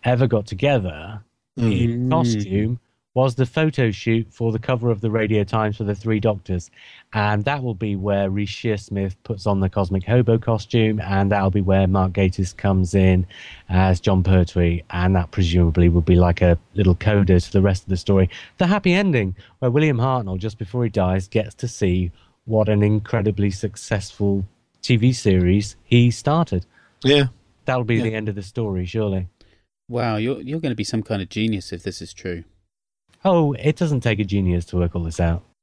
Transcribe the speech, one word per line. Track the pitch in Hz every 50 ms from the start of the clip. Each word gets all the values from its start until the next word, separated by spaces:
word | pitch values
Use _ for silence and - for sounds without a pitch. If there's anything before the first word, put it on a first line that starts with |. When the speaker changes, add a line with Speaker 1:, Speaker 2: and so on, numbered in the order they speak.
| -
Speaker 1:
ever | 123 127 120 135 123
got | 117 107 101
together | - - 95 - 143 143 123 98 90 80 76 80 87 110 107 - _ _ _ _ _ _ -
Speaker 2:
Mm. | 120 113 104 92
Speaker 1:
in | 120 120 117 120 123 127
Speaker 3:
Mm. |
Speaker 1:
costume | 127 - - 120 113 107 104 98 95 101 107 113 123 120 _ _ _ _ _ _ _
was | 127 127 135 123
the | 123 131
photo | 120 - - 160 160 143 - 131 113
shoot | 101 95 - 113 113 113 113 -
for | _ - 120 117 110
the | 110
cover | 110 - 131 123 113 120
of | 117 104
the | 104 113
Radio | 107 113 107 104 110 104 101
Times | 98 - 110 110 107 104
for | - 110
the | 101 104
Three | 98 98 113 110 107
Doctors. | 104 113 104 98 - - 92 90 87 - _ _ - - - - _ _
And | - 110 104 104 107 104 104
that | 135 139 147
will | 131 123 113
be | 92 110 107 101 98
where | 92 104 101 98 101 98
Reece | 98 101 104 101
Shearsmith | - - - 117 107 101 - - 101 98 98 95 92 _ _
puts | - 113 98 -
on | 107 101 98
the | 95 92
Cosmic | - 104 98 87 95 95 90
Hobo | - 117 123 120 107 113 117
costume, | 113 - 113 107 - - - 120 110 110 110 107
and | 98 90 98 98 98 98
that'll | 101 101 95 98
be | 92 104
where | 95 92 98 95 98 92
Mark | 95 98 95 92 87
Gatiss | 98 98 95 92 - 95 87 -
comes | - - 101 98 95 92 87 -
in | 98 95 92 92 92 92 - - - - - - - - _
as | 92 90 92 95 92 90
Jon | - - 98 92 90
Pertwee, | 98 95 92 87 82 - 90 87 85 85 85 - _
and | - 90 90 90 95 92
that | 85 -
presumably | - - 95 85 82 90 87 85 80 - 87 87
will | 85 87
be | 82 - 90
like | 87 90 87 85 -
a | 90 87 85 80 _ _ _
little | 104 101 92 90
coda | - - 110 107 101 101 90 95 90
to | - -
the | - 101
rest | 95 101 95 92 -
of | -
the | 95 87
story. | - - 101 98 92 90 - - - - _ _
The | 190 170
happy | 196 208 196 185 175
ending, | 190 208 196 160 123 104 95 95 - - - _ _
where | - 127
William | 120 147 156 156 139 113
Hartnell, | 117 131 131 127 113 98 92 95
just | 87 110 104 -
before | 113 92 - 123 120
he | 113
dies, | 104 107 92 90 92 95 95 -
gets | - 113 107 110 -
to | _ - 120
see | - - - 95 90 92 92 87 - _ _ _ _ _ _
what | - 110 110 107 98
an | 107 104
incredibly | 104 104 107 107 104 - - 113 101 107 101 101 101 101
successful | 95 98 - 104 - - - - 120 101 95 - - - 104 101 98 98 95 - _ _ _ _ _ _
T | - - 127
V | 113 107 123
series | 127 120 - 107 95 92 90 90 92 104 101 104 - - _
he | _ - 123 120 120
started. | 117 - - 147 151 165 170 - - 90 90 _ _ _ _ _ _ _ -
Speaker 2:
Yeah. | 131 143 147 139 127 - _ _ _ _ _ _
Speaker 1:
That'll | - 131 127 120
be | 107 117 113
Speaker 2:
Yeah. | 120
Speaker 1:
the | 113 110
end | 110 107 107
of | 101
the | 101
story, | 98 98 - - 113 107 95 92 90
surely. | 90 - 110 110 104 95 95 90 90 _ _ _ _ _ _ _ _ _ _ _ _
Speaker 3:
Wow, | 120 120 117 117 110
you're, | 107 110 120 139 -
you're | - 127 143 165
gonna | 160 143 120
be | 110 104
some | - - 113 107
kind | - 113 98
of | - -
genius | - 107 107 113 110 98 90 - -
if | 87 -
this | 98 92 -
is | 92 85 -
true. | - - 92 87 85 82 _ _ _ _ _ _ _ _ _ _ _ _ _ _ _ _
Speaker 1:
Oh, | 190 185 170 160 147 143
it | - - 147 156
doesn't | - 180 160 147 131
take | - 120 110 101
a | 107
genius | 95 101 101 95 92 87 87 85
to | - - 90
work | 87 85 -
all | 87 85
this | 82 78 -
out. | 90 85 82 85 - _ _ _